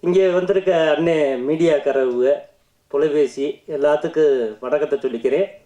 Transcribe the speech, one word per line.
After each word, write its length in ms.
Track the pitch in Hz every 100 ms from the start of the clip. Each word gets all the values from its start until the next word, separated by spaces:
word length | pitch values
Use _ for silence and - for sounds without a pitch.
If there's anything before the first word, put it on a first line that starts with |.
இங்கே 220 | 170 180 190
வந்திருக்க 440 | 180 180 190 185 170 160
அண்ணே 280 | 151 165 160 143 131
மீடியாக்காரவுக, 840 | 127 160 170 147 139 135 131 123 127 143 - _ _ _ _
தொலைபேசி 560 | 139 156 147 202 - 233 - -
எல்லாத்துக்கும் 680 | 151 147 147 165 156 151 135 113 107
வணக்கத்தை 380 | 127 151 147 139
சொல்லிக்கிறேன். 500 | 147 113 127 143 196 -